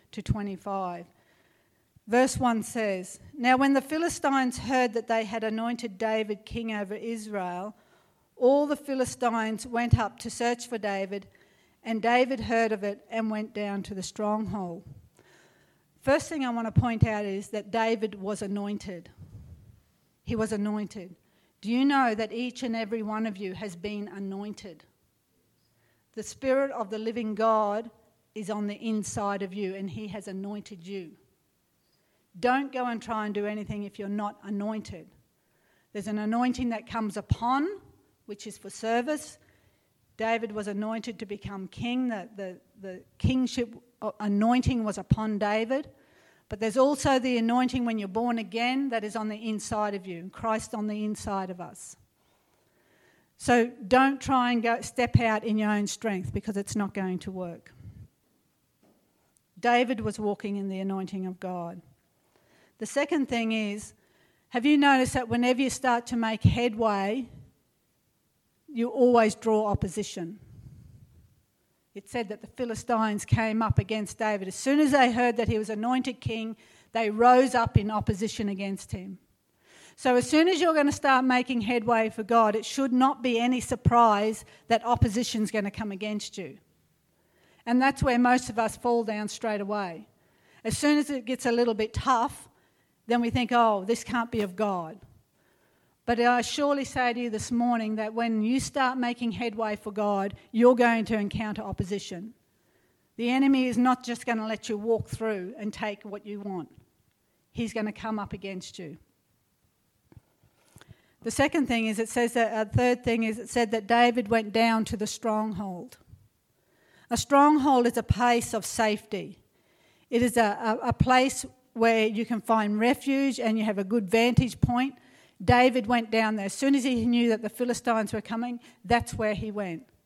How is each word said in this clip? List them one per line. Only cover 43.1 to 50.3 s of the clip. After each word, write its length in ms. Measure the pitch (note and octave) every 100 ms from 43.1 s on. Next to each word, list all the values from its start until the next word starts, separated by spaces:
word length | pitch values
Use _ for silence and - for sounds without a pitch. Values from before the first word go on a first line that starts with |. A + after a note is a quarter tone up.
| -
kingship 580 | - C4 B3 - A#3+ - _ _ G#3+ -
anointing 640 | G#3 G3+ A3+ B3 B3+ B3 G#3+
was 120 | G3
upon 400 | - - A3 G#3
David. 520 | G#3 G#3+ A3+ C4+ - - _ _ _ _ _
But 100 | G3+
there's 180 | A3 A3+
also 400 | C4+ C#4+ D4+ C4
the 200 | B3+ A#3+
anointing 440 | A3+ B3 B3+ C4
when 140 | A#3+ A3
you're 100 | G3
born 300 | G#3 A#3+ A#3
again 520 | G3 A3+ A#3+ C4+ C#4
that 140 | A3+
is 120 | G#3 A3
on 120 | G#3+
the 100 | G#3+ A3+
inside 460 | G#3+ - G#3+ G#3 G3+
of 100 | F#3
you, 240 | E3+ F#3